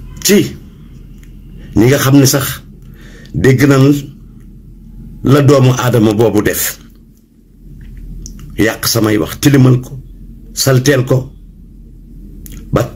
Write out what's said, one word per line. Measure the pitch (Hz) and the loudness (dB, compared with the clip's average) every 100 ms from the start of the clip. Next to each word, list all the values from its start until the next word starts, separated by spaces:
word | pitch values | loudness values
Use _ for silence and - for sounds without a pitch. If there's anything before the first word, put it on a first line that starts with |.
| - - | -18 -6
ci | - 202 131 - - - - - - - - - - - - 101 | 2 2 2 -6 -20 -20 -20 -20 -20 -20 -20 -20 -20 -20 -6 2
ñi | 117 | 2
nga | 139 | 2
xam | 135 139 | 2 2
ne | 131 | 2
sax | 143 - - - - - - - - - | 0 -4 -10 -16 -20 -20 -20 -20 -20 -12
dégg | - 113 135 139 | -2 2 2 4
nañ | 135 139 143 - - - - - - - - - - - - | 4 4 2 -4 -18 -20 -20 -20 -20 -20 -20 -20 -20 -18 -6
la | 139 147 | 2 4
doomu | 135 139 127 127 | 4 4 4 2
aadama | 123 120 110 | 0 2 2
boobu | 104 113 104 | 2 2 2
def, | 95 - - - - - - _ _ _ _ - - - - - - - - - - - | 0 -2 -8 -10 -20 -20 -20 _ _ _ _ -20 -20 -20 -20 -18 -16 -16 -16 -16 -12 -2
yàq | 107 110 - | -2 -2 -4
samay | 113 107 107 | -2 0 0
wax, | 78 - | -2 -2
tilimal | 147 135 127 127 | 2 4 4 2
ko, | - - - - - - - | -2 -14 -18 -20 -20 -20 -16
salteel | - 135 131 135 131 127 | -6 0 0 2 0 0
ko, | 131 123 - - - - - - - - - - - - - - | -2 -4 -16 -20 -20 -20 -20 -20 -20 -20 -20 -20 -18 -18 -18 -6
ba | - 127 | -4 -4